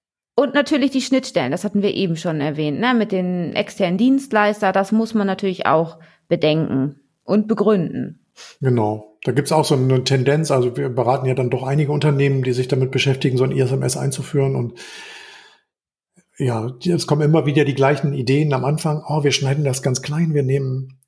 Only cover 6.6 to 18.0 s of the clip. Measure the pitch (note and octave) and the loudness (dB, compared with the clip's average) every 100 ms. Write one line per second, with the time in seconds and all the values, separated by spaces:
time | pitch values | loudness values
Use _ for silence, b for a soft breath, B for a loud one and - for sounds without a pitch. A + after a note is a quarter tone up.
6.6 | D#3+ C3+ C3+ C#3 _ _ - G#3 G#3+ A3 | 0 0 -2 -6 _ _ -2 0 0 0
7.6 | G3+ G#3 D#3+ - C3+ - _ B B B | 2 2 0 -6 -10 -12 _ B B B
8.6 | C3+ A#2+ G#2+ G#2+ - _ - A#2 C3+ D3+ | 0 2 2 -2 -8 _ -2 -2 2 2
9.6 | D3 C#3+ C3 C3 B2+ C3+ B2+ D3 D#3 C#3 | 2 2 4 2 2 2 2 2 2 2
10.6 | B2 A#2 C#3 A#2+ A#2 C3+ C3 B2+ B2 B2 | 0 -2 -2 0 0 2 0 0 0 -2
11.6 | B2+ C#3+ C#3+ D3+ D3+ C#3 C#3 C3+ C3 B2 | 0 0 0 0 2 2 2 2 0 -2
12.6 | B2+ C3 C3 C3 C#3 B2+ C#3+ B2 C3+ C3+ | 0 0 0 0 0 2 0 2 2 2
13.6 | B2+ C3 C3 C#3 C3+ C3+ C3+ D3 C3+ C3+ | 0 0 -2 -2 -4 -4 -4 0 0 0
14.6 | A#2+ B B B B B B B B B | -4 B B B B B B B B B
15.6 | B _ _ _ _ _ _ - C3 A2+ | B _ _ _ _ _ _ -6 -2 -2
16.6 | A2+ C3 F3+ E3+ - D3 D3+ D#3+ C#3+ D3 | -4 -6 -2 0 2 2 4 4 4 2
17.6 | C#3+ C3+ C3+ D3 | 2 2 2 2